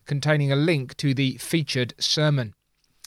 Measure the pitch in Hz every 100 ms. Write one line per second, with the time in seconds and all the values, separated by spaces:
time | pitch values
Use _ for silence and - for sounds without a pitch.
0 | - 143 151 151 143 139 160 156 127 -
1 | 147 131 135 - - 170 147 131 123 -
2 | - - 151 143 113 - _ _ _ _